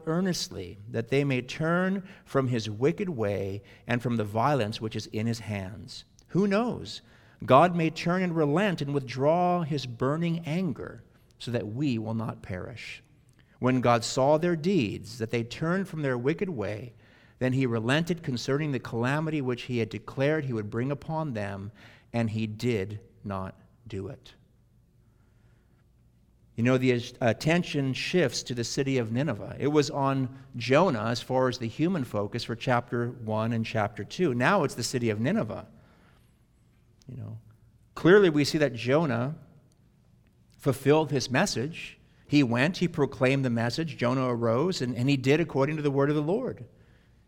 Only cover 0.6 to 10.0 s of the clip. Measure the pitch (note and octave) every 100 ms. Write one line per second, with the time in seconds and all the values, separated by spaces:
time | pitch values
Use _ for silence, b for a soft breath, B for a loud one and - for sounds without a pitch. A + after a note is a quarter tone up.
0.6 | F2+ G2+ G#2 A2+ A#2 C#3 C#3+ B2+ B2 -
1.6 | D#3+ F3 F#3 G3 F#3 B - C#3 C3 B2
2.6 | G#2+ G#2 C#3 E3 F#3+ C3 G2+ G2+ G2 G2+
3.6 | B B - A#2+ B2 A#2 G#2+ A2 C3 D3
4.6 | G#2 A2+ A2 A2 - A2 A2+ A2+ G#2+ G#2
5.6 | F#2+ G2+ - - - _ _ E3 G3+ G3
6.6 | A#3+ F#2 F2+ - b b b b A2 C3
7.6 | F3 F3 D#3+ D#3+ E3 F3+ F3+ E3 D3 D#3
8.6 | G#3 D#3+ C#3+ C#3+ B2 B2 C#3+ E3+ F3+ F3
9.6 | D3+ D3+ B2+ A2+